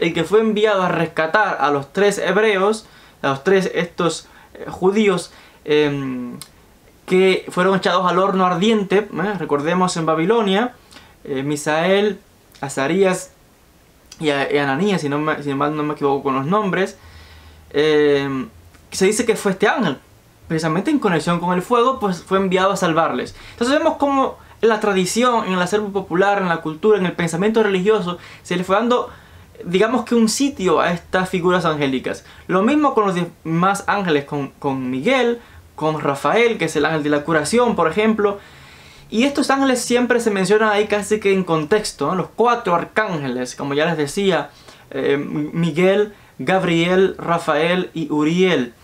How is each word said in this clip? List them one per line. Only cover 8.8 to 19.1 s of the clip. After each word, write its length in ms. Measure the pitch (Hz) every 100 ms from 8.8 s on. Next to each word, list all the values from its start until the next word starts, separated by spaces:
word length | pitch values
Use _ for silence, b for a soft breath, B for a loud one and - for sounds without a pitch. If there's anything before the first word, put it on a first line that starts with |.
| 185 190
¿eh? 360 | 208 151 196 190
Recordemos 580 | 156 147 151 180 180 170
en 80 | 160
Babilonia, 680 | 160 165 233 202 190 247 - B B B B
eh, 180 | - 135
Misael, 800 | 139 147 156 156 180 196 208 190 - _ _ -
Azarías 680 | 139 135 139 180 190 185 - _ _ _ _ _ _ _ - -
y 100 | 156
a-, 240 | 139 135
y 60 | 143
Ananías, 420 | 139 135 208 180
si 80 | 143
no 80 | 143
me, 240 | 151 151
si 100 | 143 139
mal 200 | 147 151
no 60 |
me 140 | 151 147
equivoco 260 | 143 139
con 140 | 135 131
los 100 | 135
nombres, 540 | 208 196 175 190 - B B B B B B B
eh, 760 | 143 156 151 147 143 139 135 120 - - - -
se 140 | -
dice 200 | 190